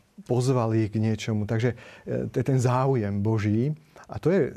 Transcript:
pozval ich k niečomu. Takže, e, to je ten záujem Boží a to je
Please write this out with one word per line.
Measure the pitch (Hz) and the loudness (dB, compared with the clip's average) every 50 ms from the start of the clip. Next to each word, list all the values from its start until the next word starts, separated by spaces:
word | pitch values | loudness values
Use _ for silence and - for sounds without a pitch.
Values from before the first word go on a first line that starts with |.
| _ _ _ - 190 | _ _ _ -20 -4
pozval | - 127 117 123 131 135 123 113 113 110 113 | -2 0 2 2 2 2 2 2 2 2 2
ich | 110 104 104 | 0 2 0
k | 110 107 | 0 0
niečomu. | 110 110 107 - - 113 104 104 | 0 0 -2 -2 -4 -2 -2 -2
Takže, | 104 113 113 113 127 117 - - - - - - - | -2 -2 0 0 0 -2 -2 -10 -18 -20 -16 -10 -6
e, | 123 123 123 110 | -4 -4 -4 -4
to | - - | -4 -2
je | 120 - | 0 2
ten | 135 | 2
záujem | 131 117 127 123 127 131 135 135 127 104 101 101 101 | 2 2 2 2 2 2 2 2 0 0 0 -2 -2
Boží | 101 110 110 110 101 107 104 110 120 143 156 - - _ _ - - - | 0 0 0 0 2 2 2 2 0 0 -4 -6 -10 _ _ -20 -16 -12
a | - | -12
to | 113 - 147 | -4 0 0
je | 180 196 147 - - | 2 2 2 0 -2